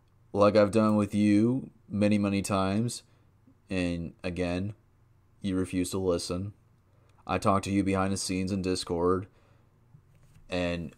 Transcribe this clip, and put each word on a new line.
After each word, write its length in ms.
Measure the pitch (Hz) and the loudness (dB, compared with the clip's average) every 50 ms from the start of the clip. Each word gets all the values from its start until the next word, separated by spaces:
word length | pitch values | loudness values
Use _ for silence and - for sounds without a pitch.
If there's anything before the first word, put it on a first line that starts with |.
| _ _ _ _ _ _ | _ _ _ _ _ _
Like 220 | - 98 101 104 98 | 2 4 4 6 6
I've 160 | 107 104 101 | 6 4 4
done 260 | 92 110 110 107 107 | 4 2 4 4 4
with 180 | 107 104 101 - | 2 2 0 2
you 560 | 104 104 104 101 104 110 117 127 131 - - - _ _ - | 2 4 4 4 4 4 2 0 -2 -6 -10 -16 _ _ -8
many, 280 | - 101 104 104 107 | -2 0 2 2 2
many 240 | 104 101 101 101 98 | 2 2 0 0 -2
times, 600 | 92 - 107 95 95 95 98 104 117 120 - - - _ _ _ _ _ _ _ _ _ _ _ _ - | -2 0 0 0 0 0 0 0 -2 -2 -4 -8 -14 _ _ _ _ _ _ _ _ _ _ _ _ -6
and 440 | 95 92 90 87 87 85 85 - - _ | -4 -2 -2 -2 -2 -4 -6 -8 -10 _
again, 520 | - 92 87 87 90 87 87 90 95 104 107 - _ _ _ _ _ _ _ _ _ _ _ _ | -10 -8 -4 -4 -2 -2 -2 -4 -4 -6 -8 -12 _ _ _ _ _ _ _ _ _ _ _ _
you 160 | - 98 95 | -6 -2 -2
refuse 340 | 92 92 - - 92 90 87 | -2 -2 -2 -2 -2 -2 -2
to 80 | - 98 | -4 -2
listen. 540 | 95 92 87 85 - - 90 90 98 101 - _ _ _ _ _ _ _ _ _ _ _ _ _ - | 0 0 0 0 -2 -4 -6 -6 -8 -8 -12 _ _ _ _ _ _ _ _ _ _ _ _ _ -8
I 120 | - 90 90 | -6 -4 -2
talk 240 | - 110 98 98 95 | 0 0 0 0 0
to 60 | 95 | 0
you 120 | 98 98 | 0 0
behind 300 | 92 98 98 95 95 98 | 0 0 0 0 0 -2
the 40 | 98 | -2
scenes 360 | 98 - - 95 92 95 92 | -4 -4 -4 -4 -4 -4 -2
in 100 | 101 95 | -4 -2
Discord, 640 | 90 92 92 90 - - 90 82 85 90 92 92 95 - _ _ _ _ _ _ _ _ _ _ _ _ - - _ _ _ - - - - - - - | -2 -2 -2 -2 -4 -4 -2 0 2 2 2 0 -2 -8 _ _ _ _ _ _ _ _ _ _ _ _ -20 -20 _ _ _ -20 -20 -20 -20 -20 -14 -8
and 460 | 90 90 90 87 85 87 82 73 - | -6 -4 -2 -2 -4 -4 -8 -10 -10